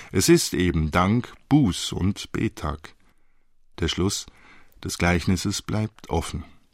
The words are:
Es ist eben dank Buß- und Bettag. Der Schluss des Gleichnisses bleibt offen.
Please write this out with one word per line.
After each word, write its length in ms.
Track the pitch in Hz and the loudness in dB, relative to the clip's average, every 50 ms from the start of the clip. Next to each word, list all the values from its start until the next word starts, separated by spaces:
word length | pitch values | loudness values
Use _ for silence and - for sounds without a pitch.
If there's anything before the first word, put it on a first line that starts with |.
| - - | -12 -4
Es 180 | - 95 - - | -2 2 4 6
ist 260 | 170 170 - - - | 6 6 4 2 -2
eben 340 | - 90 90 78 80 78 76 | 0 0 2 2 0 0 2
dank 420 | 71 87 87 95 110 123 113 - - - _ | 2 2 2 4 2 0 0 -4 -10 -16 _
Buß- 460 | - 135 156 143 95 82 - - - - | 2 4 4 6 4 2 -2 -4 -6 -4
und 380 | - 90 95 101 - - - | -2 -2 -2 -2 -4 -8 -8
Bettag. 640 | - - - 110 - - - 76 71 73 - - - - _ _ _ _ _ _ _ _ _ _ _ _ _ - - | -4 -4 -4 -4 -4 -6 -6 -6 -6 -8 -10 -18 -20 -20 _ _ _ _ _ _ _ _ _ _ _ _ _ -20 -8
Der 100 | - 85 | -6 -4
Schluss 380 | 82 - - 87 101 - - - - - - - - - - - - - - - | -4 -2 -2 -2 -2 -2 -4 -8 -12 -18 -20 -20 -20 -20 -20 -20 -20 -18 -14 -10
des 140 | - - | -10 -4
Gleichnisses 640 | - 87 87 87 87 - - 95 87 - 104 101 - | 0 2 2 2 2 2 0 0 0 0 -4 -6 -6
bleibt 480 | - - - 107 110 107 - - - - | -6 -4 -4 -4 -4 -6 -8 -12 -10 -4
offen. 340 | - 85 - - - 80 78 - - - _ _ | -4 -4 -4 -4 -6 -10 -10 -14 -18 -20 _ _